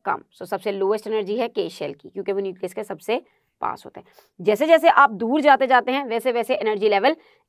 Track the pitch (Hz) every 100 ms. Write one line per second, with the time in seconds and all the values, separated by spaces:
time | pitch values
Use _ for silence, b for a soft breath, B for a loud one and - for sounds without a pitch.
0 | - - - _ 180 190 208 196 190 214
1 | 214 220 196 220 240 233 170 - 147 139
2 | 190 196 185 196 196 185 180 196 - 190
3 | - 233 - _ _ _ - - - -
4 | b b b - 180 208 311 320 330 -
5 | 277 196 226 294 294 262 262 254 240 269
6 | 269 233 254 233 226 254 220 208 214 202
7 | 240 320 b b